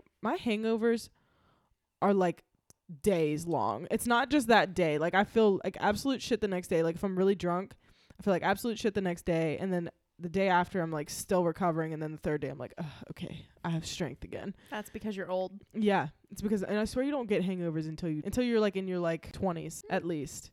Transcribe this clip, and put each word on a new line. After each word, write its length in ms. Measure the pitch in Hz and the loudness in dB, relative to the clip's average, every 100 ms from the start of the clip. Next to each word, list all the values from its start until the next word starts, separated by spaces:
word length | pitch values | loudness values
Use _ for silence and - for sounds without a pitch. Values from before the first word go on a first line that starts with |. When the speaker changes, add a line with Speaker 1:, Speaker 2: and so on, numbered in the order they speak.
| - _ | -10 _
Speaker 1:
my 160 | 214 359 | -4 -2
hangovers 720 | 240 208 220 226 233 233 - _ _ _ _ _ _ _ _ - | 0 0 0 2 2 0 -2 _ _ _ _ _ _ _ _ 0
are, 120 | 190 | 2
like, 300 | 196 180 160 _ _ _ - - 147 | 4 4 0 _ _ _ -20 -18 -2
days 440 | 208 180 156 151 170 | 2 4 2 0 -2
long. 400 | 143 107 107 175 | 0 0 0 -2
It's 160 | 226 240 | -2 2
not 220 | 233 262 | 2 4
just 180 | 294 226 | 2 6
that 260 | 214 185 | 6 6
day. 240 | 180 165 147 | 2 2 2
Like, 160 | 165 185 | 2 2
I 80 | |
feel 360 | 202 226 220 190 | 2 4 4 4
like 140 | 190 - | -2 -2
absolute 420 | 196 208 269 262 | 0 0 0 -2
shit 200 | - 226 | 0 -2
the 60 | 202 | 0
next 200 | 180 180 | -2 0
day. 160 | 170 | 2
Like, 120 | 165 170 | 2 0
if 80 | |
I'm 140 | 196 185 | -2 2
really 180 | 190 196 | 2 2
drunk, 400 | 175 175 196 - _ _ _ - | 0 -2 -4 -14 _ _ _ -6
I 40 | |
feel 100 | 208 | 0
like 100 | 175 | 2
absolute 340 | 170 202 240 214 | 2 0 -2 -2
shit 140 | 220 | -2
the 80 | 202 | 0
next 240 | 190 175 - | -2 -2 0
day. 320 | 165 160 143 | 2 2 0
And 120 | 190 | -2
then 160 | 180 170 - _ - | -2 -4 -10 _ -12
the 100 | 175 | -6
day 180 | 170 196 | 0 4
after, 320 | 180 180 196 | 4 2 0
I'm, 100 | 165 | -2
like, 180 | 156 147 | -2 -6
still 340 | - - 185 | -8 0 2
recovering. 500 | 170 160 180 160 160 | 2 2 0 0 -2
And 80 | 156 | -4
then 80 | 156 | -6
the 60 | 156 | -6
third 240 | 170 151 | -2 -2
day, 80 | 143 | -4
I'm 80 | 143 | -8
like, 160 | 127 - | -10 -10
"Ugh, 80 | 156 - - | -12 -12 -16
okay, 340 | - 175 - - _ | -12 -10 -12 -16 _
I 60 | 170 | -4
have 160 | 165 - | -4 -4
strength 380 | - 151 135 | -6 -6 -6
again." 300 | - 98 - - - | -10 -10 -10 -12 -10
Speaker 2:
That's 200 | 214 208 | -10 -10
because 260 | 220 214 196 | -8 -8 -6
you're 120 | 170 | -4
old. 220 | 185 185 196 - | -2 -4 -8 -12
Speaker 1:
Yeah. 360 | 214 208 196 151 - _ | 0 4 4 0 -6 _
It's 100 | - | -6
because, 200 | 202 214 | -2 0
and 140 | 185 208 | 0 -2
I 80 | 220 | 0
swear 200 | 254 269 | 0 -2
you 60 | |
don't 160 | 285 226 | -2 0
get 140 | 190 | 0
hangovers 440 | 185 185 170 160 156 | 0 -2 -2 -2 -4
until 220 | 156 175 | -4 -4
you, 120 | 151 170 | -4 -2
until 180 | 233 | 0
you're, 160 | 247 226 | 2 4
like, 160 | 214 190 | 2 0
in 120 | 190 | -4
your, 120 | 180 | -2
like, 320 | 170 165 - | 0 -2 -6
twenties 520 | - 196 165 156 - 415 | -4 -2 -2 -8 -12 -4
at 140 | 190 170 | -2 0
least. 460 | 156 139 - - | -4 -4 -10 -16